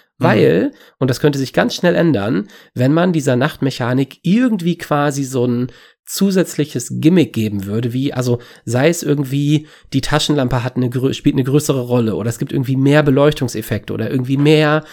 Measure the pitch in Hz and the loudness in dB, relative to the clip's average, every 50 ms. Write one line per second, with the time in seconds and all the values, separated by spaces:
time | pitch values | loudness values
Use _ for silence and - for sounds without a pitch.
0 | _ _ _ _ 127 170 208 208 - 131 156 90 240 294 - - - - _ _ | _ _ _ _ 2 2 4 4 4 4 4 2 0 -2 -4 -10 -18 -20 _ _
1 | 135 127 127 - - 151 143 135 135 127 - - 180 - - - - 180 175 170 | -2 -2 0 0 0 0 0 0 -4 -2 -2 -2 -2 -2 -2 0 0 0 2 2
2 | 170 170 143 101 98 107 143 180 208 - - - - _ _ - 123 131 151 165 | 2 2 2 0 0 -2 -2 -4 -4 -8 -14 -20 -20 _ _ 0 0 2 2 2
3 | 180 185 175 156 131 139 127 123 127 160 - - - 135 123 - 127 117 127 131 | 2 2 0 0 0 0 0 0 0 -2 -2 -2 -4 -4 -2 -2 -4 -2 0 0
4 | 139 - - - - 165 185 233 254 254 220 185 170 175 170 - - - 151 147 | -2 -2 -6 -6 -2 0 2 2 2 2 0 0 -2 -4 -4 -4 -4 -4 -2 0
5 | 147 151 135 139 139 127 131 123 123 123 120 120 123 123 - - - - _ _ | 0 0 -2 -2 -4 -4 -2 -2 0 0 0 -2 -4 -6 -8 -14 -20 -20 _ _
6 | _ - - - 190 196 190 190 165 - - - 147 151 - 131 117 - 127 123 | _ -12 -4 0 0 2 2 2 0 0 -2 -4 -4 -4 -4 -8 -8 -6 -6 0
7 | 123 156 185 185 151 - - 117 110 107 104 101 98 101 104 113 123 120 113 131 | 2 4 4 4 2 2 0 -2 -2 -2 -4 -4 -6 -4 -4 -4 -4 -4 -4 -2
8 | 135 143 - 127 123 123 120 120 - - - - _ - 113 123 135 165 175 170 | -4 -2 -4 -2 -2 0 -2 -2 -4 -10 -20 -14 _ -4 -2 2 2 2 2 0
9 | - 151 147 143 143 127 135 143 143 143 151 147 151 - - - _ - - 135 | -2 -2 -2 -2 -2 -2 -2 -2 0 2 0 0 -2 -6 -14 -20 _ -4 -4 -2
10 | 127 - - 151 - - 151 147 131 123 131 127 113 127 - 123 127 123 123 131 | -2 0 -2 0 0 0 0 0 0 0 -2 -2 -4 -4 -2 -2 -2 -2 -2 -2
11 | 123 139 - - - 143 - 139 127 131 131 147 143 - 139 135 123 123 123 123 | -2 -2 -4 0 0 0 0 0 0 0 0 0 2 0 -2 -2 -2 0 0 0
12 | 117 110 98 80 104 117 117 - - - - 139 131 117 131 131 135 139 143 151 | 2 0 -2 -2 -4 -4 -4 -6 -6 -4 -4 -4 -2 -2 0 0 2 4 4 4
13 | 151 147 131 139 143 151 147 - 135 120 - - 107 - 110 107 - - 104 104 | 4 4 4 4 4 2 2 0 -2 -4 -4 -6 -6 -6 -6 -6 -6 -6 -6 -6
14 | 110 110 - 131 127 123 139 135 143 147 156 151 156 151 151 156 151 - | -4 -4 -2 -4 -2 -2 0 2 4 4 4 4 4 2 2 0 -2 -6